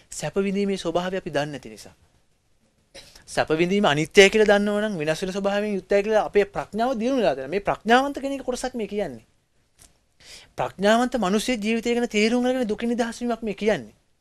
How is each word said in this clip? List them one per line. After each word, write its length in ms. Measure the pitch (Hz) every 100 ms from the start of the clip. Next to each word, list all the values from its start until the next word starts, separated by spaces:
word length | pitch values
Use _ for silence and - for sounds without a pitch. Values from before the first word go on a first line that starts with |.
| _
සැප 240 | - 151 196
විඳීමේ 420 | 202 196 202 190
ස්වභාවය 400 | 170 170 180 185
අපි 120 | 180
දන්නේ 220 | 143 147
නැති 180 | 139 117
නිසා. 260 | 107 - _ _ _ _ _ _ _ _ _ _ - - - -
සැප 200 | - -
විඳීම 340 | 156 175 202 196
අනිත්‍යයි 440 | 147 156 - 196
කියලා 200 | 214 208
දන්නවනම්, 440 | 202 208 208 220 185
විනාශ 260 | 151 160
වෙන 120 | 185
ස්වභාවයෙන් 420 | 196 196 202 214 196
යුක්තයි 260 | - 202
කියලා 200 | 202 214 156
අපේ 200 | 208 202
ප්‍රඥාව 460 | 165 139 202 240 240
දියුණු 220 | 233 269
වෙලා 180 | 175 135
තියෙනවා. 180 | 135
මේ 80 | 190
ප්‍රඥාවන්ත 560 | 175 139 208 247 277 285
කෙනෙක් 260 | 269 277
කොටසක් 300 | 254 247 254
මේ 140 | 240 208
කියන්නේ. 380 | 208 180 117 _ _ _ _ _ _ - _ _ _ - - -
ප්‍රඥාවන්ත 600 | - 131 - 196 226 247 247
මිනිස්සේ 400 | 185 208 226 254
ජීවිතය 360 | 208 226 233
ගැන 160 | 240 240
තේරුම් 360 | 208 220 247 247
අරගෙන 220 | 262 220
දුකින් 220 | 208 233
නිදහස් 300 | 233 233 220
වීමක් 240 | 240 226
මේ 100 | 220
කියන්නේ. 420 | 190 208 175 107 _ _ _